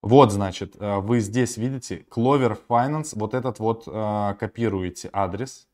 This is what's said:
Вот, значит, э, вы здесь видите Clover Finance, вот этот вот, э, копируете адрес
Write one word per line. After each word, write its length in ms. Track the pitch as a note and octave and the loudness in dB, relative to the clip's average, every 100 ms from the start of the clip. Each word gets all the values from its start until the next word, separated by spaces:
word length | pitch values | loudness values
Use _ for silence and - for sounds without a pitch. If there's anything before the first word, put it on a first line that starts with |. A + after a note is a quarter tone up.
Вот, 300 | G2+ C3 B2+ | 8 8 8
значит, 440 | G2+ G2 F2+ F#2+ - | 6 -4 -6 -12 -8
э, 180 | G#2 G2+ | -4 -2
вы 220 | G2 A#2+ | 2 0
здесь 380 | G2+ A2+ B2 - | 2 0 -2 -2
видите 500 | A#2+ C3+ - F2+ - | -4 -6 -8 -12 -8
Clover 500 | - A#2+ C#3+ B2 G#2 _ | 0 2 4 2 -2 _
Finance, 460 | A#2+ C3 D3+ D#3 | 0 2 -2 -6
вот 220 | - G#2 C3 | -6 -4 -4
этот 240 | A#2 - | -4 -4
вот, 240 | A2 A2+ - | -2 -2 -6
э, 480 | G#2+ G#2+ G#2 G2+ G2+ | -6 -4 -2 -4 -4
копируете 720 | G#2+ - A2+ G2 F2+ - - | -8 -2 -2 -2 -6 -8 -10
адрес 540 | G2 F#2+ G2 C3 - _ | -4 -4 -4 -10 -12 _